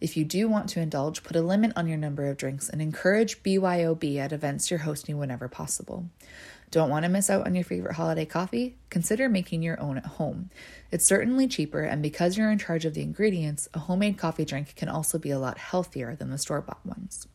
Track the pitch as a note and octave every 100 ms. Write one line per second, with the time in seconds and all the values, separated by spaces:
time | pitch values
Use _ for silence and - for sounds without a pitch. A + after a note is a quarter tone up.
0 | E3 E3 D#3 F3+ A3 G#3 G#3 F3 D#3+ D3
1 | D3 D#3+ - E3+ E3+ G3 A3+ - E3 D#3
2 | D3+ D3 C#3+ C#3 C3+ C#3 - D3 D#3 D#3
3 | F#3 G#3 A3 - F#3+ F#3+ F#3 F3 E3 E3
4 | D3 C#3+ C#3 D3+ D3+ C#3+ - E3+ D#3 C#3+
5 | - D3 C#3 B2 B2+ - D3+ - - -
6 | F3 - - - - - - E3 D#3 D3+
7 | E3+ G3 G3 G3 - F3+ F3 F3+ - D#3
8 | E3 D#3+ D#3+ E3 F#3 A#3 B3 - - F3+
9 | E3 A3 C4 G3 F3+ E3 E3 D#3+ C#3+ C3
10 | - - D3+ - F#3 - - - - E3+
11 | - G3+ A#3 C4 C4 - D3 D3+ D3+ D3+
12 | D3+ - F3 F#3+ G#3+ G#3 - E3 D#3+ D3+
13 | D3 D#3+ G#3+ F3+ D#3 D3+ - E3 - F#3
14 | G#3 G3+ E3 D#3+ D#3 C#3+ D3 - D#3 D#3+
15 | D#3 D#3+ D3 C#3 C3 - - F#3 F3 -
16 | A#2 - C3 C#3 - D3+ - - - -
17 | F#3+ - -